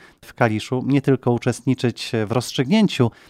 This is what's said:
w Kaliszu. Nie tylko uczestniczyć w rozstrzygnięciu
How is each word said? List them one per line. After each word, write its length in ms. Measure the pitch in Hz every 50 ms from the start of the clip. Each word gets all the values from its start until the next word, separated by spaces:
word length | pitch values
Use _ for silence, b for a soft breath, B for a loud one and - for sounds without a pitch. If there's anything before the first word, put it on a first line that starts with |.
| b b b b b
w 100 | - -
Kaliszu. 480 | - 123 113 107 107 - - 131 127 113
Nie 160 | 120 139 139 -
tylko 300 | 143 135 - - 123 120
uczestniczyć 800 | 113 - 127 113 - - 135 127 - - 120 107 - - - - 110 107
w 60 | 98 117
rozstrzygnięciu 760 | 123 117 - - - 135 131 202 220 208 156 - - 120 113 - b b b